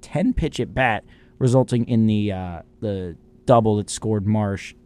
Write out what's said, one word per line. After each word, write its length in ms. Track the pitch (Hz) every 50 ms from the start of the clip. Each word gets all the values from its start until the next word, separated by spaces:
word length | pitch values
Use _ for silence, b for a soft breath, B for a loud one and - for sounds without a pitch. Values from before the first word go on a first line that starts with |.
ten 320 | - - - 147 185 262 247
pitch 260 | - 170 147 - -
at 140 | 120 101 95
bat, 300 | 131 131 120 110 98 b b b b b b b -
resulting 500 | 127 127 117 135 127 - 127 120 117 113
in 200 | 120 113 110 110
the, 240 | 107 104 104 101
uh, 300 | 95 92 92 90 87 80 - - _ _
the 340 | - 107 101 95 92 87 82 - - - - - _
double 320 | - 127 117 110 110 104 104
that 120 | 101 -
scored 360 | - - - 110 110 107 98 104
Marsh, 460 | 107 110 107 101 98 92 - - - - _